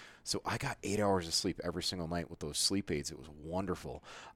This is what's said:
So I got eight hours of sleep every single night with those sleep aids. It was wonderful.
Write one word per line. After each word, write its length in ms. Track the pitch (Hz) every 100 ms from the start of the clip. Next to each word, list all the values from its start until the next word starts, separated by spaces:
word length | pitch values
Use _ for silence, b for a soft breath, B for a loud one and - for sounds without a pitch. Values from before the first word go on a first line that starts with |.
| B B
So 180 | - 101 -
I 120 | 110
got 200 | - -
eight 180 | - 104
hours 260 | 101 95 82
of 60 |
sleep 260 | - 95 80
every 200 | 87 85
single 240 | - 92 80
night 220 | 85 82
with 100 | -
those 180 | 76 71
sleep 340 | - 98 -
aids. 200 | 78 71
It 60 | 80
was 100 | 76
wonderful. 760 | 76 78 90 95 85 73 62 B B B